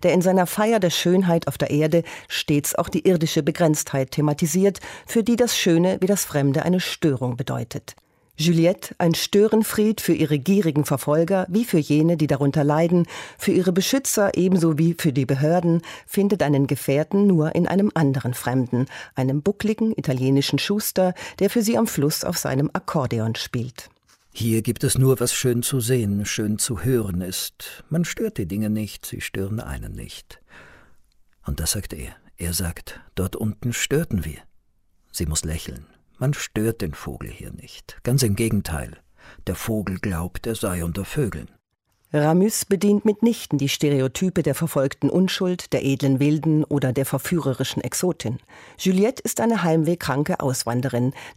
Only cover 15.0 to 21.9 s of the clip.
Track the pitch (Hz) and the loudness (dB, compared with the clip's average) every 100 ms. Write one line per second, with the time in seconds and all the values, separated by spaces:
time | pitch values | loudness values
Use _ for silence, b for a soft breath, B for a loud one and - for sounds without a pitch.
15 | 165 135 131 135 151 175 175 165 B B | 0 0 0 2 2 2 2 0 B B
16 | - - 196 202 143 139 139 139 - 139 | -6 0 2 2 2 2 2 0 0 0
17 | 156 196 202 175 151 - 175 185 208 160 | 2 4 4 4 2 0 0 2 2 2
18 | 143 135 123 123 - 131 123 123 135 B | 2 2 -2 -4 -2 0 0 0 -2 B
19 | B - 131 143 190 208 214 220 220 208 | B -4 -2 0 -2 -2 -2 0 -2 -2
20 | 147 131 131 139 - 139 - 208 - - | -2 0 2 2 2 0 0 -2 -2 0
21 | 185 175 B - 196 240 208 233 220 | 0 -2 B -2 0 2 0 2 0